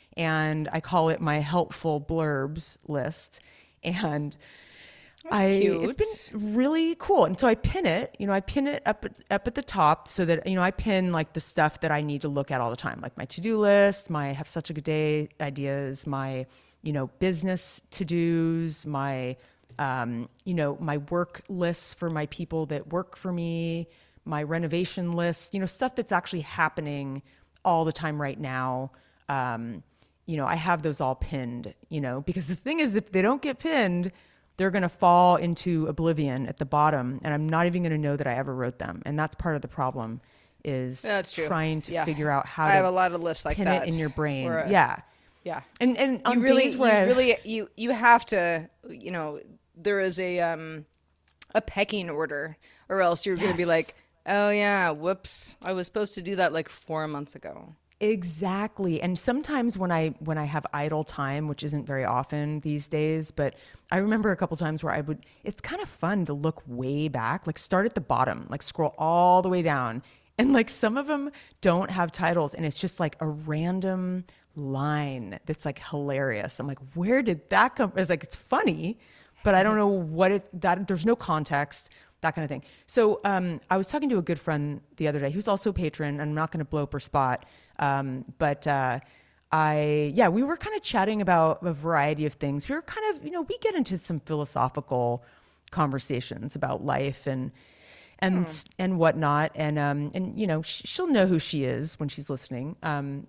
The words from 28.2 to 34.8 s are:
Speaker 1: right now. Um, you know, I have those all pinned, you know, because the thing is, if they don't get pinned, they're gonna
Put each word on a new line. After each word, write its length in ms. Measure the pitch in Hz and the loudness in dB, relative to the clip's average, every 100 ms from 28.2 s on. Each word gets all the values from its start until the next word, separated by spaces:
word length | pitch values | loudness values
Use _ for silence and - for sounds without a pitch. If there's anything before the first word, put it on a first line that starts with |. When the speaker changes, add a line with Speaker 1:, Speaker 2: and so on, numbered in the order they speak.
Speaker 1:
right 180 | 143 - | -4 -6
now. 520 | 147 131 131 127 135 - _ _ - | -6 -4 -4 -4 -6 -12 _ _ -6
Um, 520 | 139 127 117 117 98 - _ _ _ - | -2 -2 -4 -6 -10 -16 _ _ _ -6
you 100 | 156 | -2
know, 100 | 135 | 0
I 80 | 165 | 0
have 260 | 170 175 | 0 0
those 180 | 156 139 | 0 0
all 140 | 135 | -2
pinned, 600 | 131 - 139 123 120 - - - | -2 -4 -4 -4 -8 -10 -14 -8
you 140 | 156 | -4
know, 180 | 135 127 | -4 -4
because 260 | 143 180 147 | -4 -4 -4
the 60 | |
thing 260 | 180 262 320 | -6 -4 0
is, 140 | 294 | 0
if 160 | 208 - | 0 0
they 120 | 185 | 2
don't 180 | 196 277 | 4 2
get 160 | 294 254 | -2 -4
pinned, 540 | 330 302 202 175 180 - _ _ _ - | 0 2 2 2 -2 -6 _ _ _ -2
they're 140 | 190 | 0
gonna 180 | 185 | 2